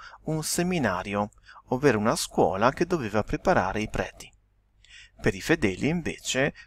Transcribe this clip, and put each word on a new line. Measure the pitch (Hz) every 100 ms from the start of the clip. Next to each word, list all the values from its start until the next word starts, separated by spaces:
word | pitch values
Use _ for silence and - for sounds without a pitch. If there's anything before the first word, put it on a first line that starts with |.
| - - -
un | 156 151
seminario, | - 175 180 110 90 98 101 104 _ - - -
ovvero | 127 143 110
una | 110 160
scuola | - - 90 95 120
che | - 175
doveva | 175 107 104
preparare | - 151 - 127 92 104
i | 107
preti. | - 95 - - _ _ _ _ _ _ - - -
Per | -
i | 95
fedeli, | - 165 104 92 131
invece, | 170 101 - - 127 147 -